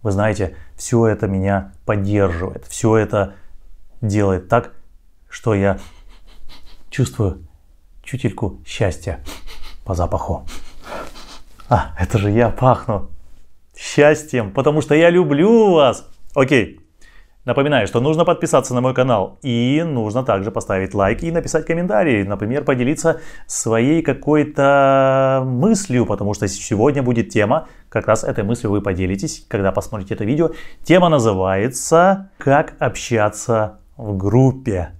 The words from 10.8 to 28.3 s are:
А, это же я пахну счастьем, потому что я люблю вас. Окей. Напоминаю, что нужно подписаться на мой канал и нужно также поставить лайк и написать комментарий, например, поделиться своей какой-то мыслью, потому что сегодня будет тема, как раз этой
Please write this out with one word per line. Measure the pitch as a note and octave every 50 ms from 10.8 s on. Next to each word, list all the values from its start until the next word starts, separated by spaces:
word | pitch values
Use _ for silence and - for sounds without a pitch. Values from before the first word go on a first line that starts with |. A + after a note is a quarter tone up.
| - - - - - - - - - - - - - - - - - -
А, | B2 G#2 - - - -
это | F#2 - - A2
же | G2 G#2
я | G2+ A2 A#2+ A2
пахну | - - B2+ C3 B2 - - - A2 G2 - - - - - - - - - - - - _ _ _
счастьем, | - - - - - D3 D3 D#3 D3 D3+ - - B2+ A2+ G2
потому | F#2+ - C3+ D3+ D3 D#3 C#3+
что | - D3
я | D3+ E3 E3+
люблю | F3 F3+ F3+ D3+ C#3+ C#3 E3 G#3 A#3 A#3 A3 G3+ F3+
вас. | D#3+ C#3+ B2+ G#2+ - - - - - - - -
Окей. | C#3+ C3+ C3 D3+ B2+ G2+ - - - - _ _ _ - - - - - _ _ _ -
Напоминаю, | B2 A#2 A#2+ C#3 D3 D3 B2+ G#2
что | G2 - A#2+
нужно | A#2+ D3 D#3+ D#3 E3+
подписаться | E3+ E3+ D#3 - D3+ - C#3 B2 - B2
на | B2
мой | B2 B2+ B2+
канал | - B2+ C3+ B2 G#2 F#2 - - - -
и | C3+ A#2+ A#2 A#2+ B2 C#3 D3+ E3+
нужно | E3+ D3 B2 A2 G#2+ G#2 B2+ C3
также | C3 G#2+ G2 F#2+ G#2+
поставить | G2 A2+ G#2 - G2+ F#2+ F#2+ F#2 G2
лайк | G2+ G2 F#2+ A2+ - -
и | E3
написать | E3 E3+ E3 - - D#3+ D#3
комментарий, | - D#3+ E3+ F3 F#3 G#3 G#3+ F#3+ D#3+ B2 G#2 G2
например, | F#2 G2+ G2 G#2+ G#2 B2 C#3+ C3+
поделиться | C#3 C#3 B2 B2 B2 D#3 D#3 - D#3+ D#3 - - - - - -
своей | - - - - A2+ A2 A2+ A#2 C3+ D#3 E3 D#3+
какой-то | - C3+ C3+ - C#3+ D3+ D3+ D3 D3 D3 - C#3 C#3 C#3 C#3 C#3 C3+ C3+ C3+ C3+ C3+ C3+ C3+ C3+ C3+ C3+ C3+ C3
мыслью, | C3 B2+ B2 B2+ G#3+ A3+ G3 - - B2 B2 A2+
потому | G2+ G#2 G2 G#2+ G2+ G#2
что | - - G2+
сегодня | - - - - A#2 G2+ A2 C#3 C#3+ C#3+ C3+
будет | A#2+ B2 A#2 A2 -
тема, | - A2 G#2 G2+ C3 D#3+ D#3+ - - - - _
как | - A2+ G2+ -
раз | G#2+ A2+ -
этой | -